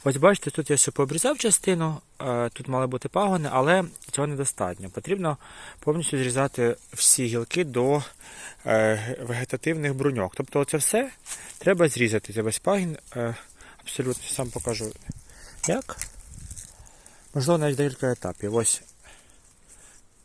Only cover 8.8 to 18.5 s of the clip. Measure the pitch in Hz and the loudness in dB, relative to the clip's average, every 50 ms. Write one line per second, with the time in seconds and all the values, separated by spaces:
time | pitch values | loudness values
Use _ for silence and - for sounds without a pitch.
8.8 | 110 110 107 104 107 120 127 - - 120 117 120 127 - - 127 - 160 165 160 | 4 4 2 0 -2 -6 -8 -8 -6 -6 -4 -4 -4 -4 -6 -4 -2 -2 -2 0
9.8 | 147 143 135 131 139 143 131 113 92 92 - - 135 - - 143 139 - - 151 | -2 -2 -2 0 0 0 2 0 -2 -2 -4 -6 -6 -2 0 0 0 0 0 0
10.8 | 135 - - 226 277 262 - - - - - - - - - - - 180 196 170 | 0 2 2 0 0 -2 -8 -16 -14 -14 -14 -14 -14 -16 -8 0 2 2 4 6
11.8 | 170 143 - 120 123 110 110 104 - - 104 113 107 110 107 - - 180 202 202 | 4 4 4 2 2 2 2 0 -2 -2 -4 -2 0 0 -2 0 0 2 2 2
12.8 | 180 170 151 - - - - 123 117 117 117 - - - - - - - - - | 0 -2 -6 -8 -12 -10 -6 -4 -4 -4 -4 -8 -14 -20 -20 -20 -20 -20 -20 -16
13.8 | - - - - 127 127 127 - - - - - 131 120 - 123 - 123 113 107 | -12 -10 -4 -4 -2 -2 -2 -4 -6 -6 -4 -4 -4 -6 -6 -4 -4 -4 -4 -4
14.8 | 113 107 - - - - - - - - - - - - - - - - - 269 | -4 -8 -8 -12 -12 -12 -12 -12 -14 -20 -20 -20 -20 -18 -12 -6 -2 -2 -2 -2
15.8 | - - - - - - - - - - - - - - - - - - - - | -4 -8 -10 -10 -10 -12 -12 -18 -18 -18 -18 -16 -14 -14 -14 -14 -14 -18 -20 -20
16.8 | - - - - - - - - - - - 143 127 156 170 160 151 147 135 127 | -20 -20 -20 -20 -20 -20 -20 -20 -14 -6 -4 0 2 2 2 4 2 0 0 0
17.8 | 143 143 127 - 139 127 120 - - 90 87 - 101 101 | 0 -2 -2 -2 -2 -2 -2 -2 -4 -8 -6 -4 -4 0